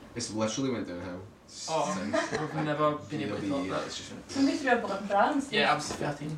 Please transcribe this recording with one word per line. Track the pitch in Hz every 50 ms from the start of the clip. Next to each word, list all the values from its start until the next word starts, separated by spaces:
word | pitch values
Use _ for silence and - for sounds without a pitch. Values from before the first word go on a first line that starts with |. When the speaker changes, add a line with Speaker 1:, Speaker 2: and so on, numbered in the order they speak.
| - - -
Speaker 1:
It's | 113 - - 101
literally | 110 110 110 - 139 135 131
went | 117 104 95
downhill | - 90 90 92 - - - - - - - - - - - -
Speaker 2:
Oh, | - 160 160 190 196 190
Speaker 1:
since. | 190 208 - - 320 339 -
Speaker 2:
we've | - 151 156 151 156 156 156
never | 151 147 151 151 151 147 147 - -
been | 151 147
able | 139 - -
to | - -
Speaker 1:
Yearly | 151
Speaker 2:
top | 139 135 -
Speaker 1:
year, | 95 123
Speaker 2:
that. | 120 113
Speaker 1:
it's | - -
just | - - - - - -
Speaker 3:
Somebody | - - 269 277 311 330
threw | - 269 254
a | 240
bra, | 208 196 202 190 196
bra | 208 202 202 202 - 285
on | 302 277
stage? | - - 214 -
Speaker 2:
Yeah, | - -
I | -
was | 151 - -
thirteen. | - - 147 147 147 - 151 156 156